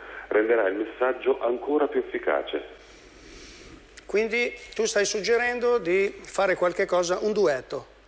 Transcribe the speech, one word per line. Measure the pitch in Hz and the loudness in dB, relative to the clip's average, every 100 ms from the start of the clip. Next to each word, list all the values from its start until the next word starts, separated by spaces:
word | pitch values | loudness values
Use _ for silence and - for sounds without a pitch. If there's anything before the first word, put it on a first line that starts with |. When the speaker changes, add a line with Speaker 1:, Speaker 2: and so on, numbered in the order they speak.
| - - - | -16 -12 0
Speaker 1:
renderà | - 110 117 95 | 2 4 4 2
il | - | 0
messaggio | - - 123 131 - 135 | -4 0 0 0 0 0
ancora | 120 123 - 147 143 | 0 -2 0 2 2
più | 131 - | 0 -2
efficace. | - - 71 67 - - - - - - - - - - - - - - - - | -2 0 0 0 -6 -8 -16 -20 -20 -20 -20 -20 -20 -20 -20 -20 -20 -20 -20 -4
Speaker 2:
Quindi | 202 226 233 240 - - | 0 0 0 -2 -4 -8
tu | - 226 | -2 0
stai | 208 196 | 2 0
suggerendo | 214 185 233 240 240 240 240 | 0 0 2 2 0 2 2
di | 170 185 202 - | 2 2 2 -4
fare | - - 196 175 | -6 0 2 2
qualche | 175 175 196 | 2 2 0
cosa, | 180 175 185 | 2 2 0
un | 214 | 0
duetto, | 214 185 131 123 139 120 - | 2 2 2 -4 -10 -10 -18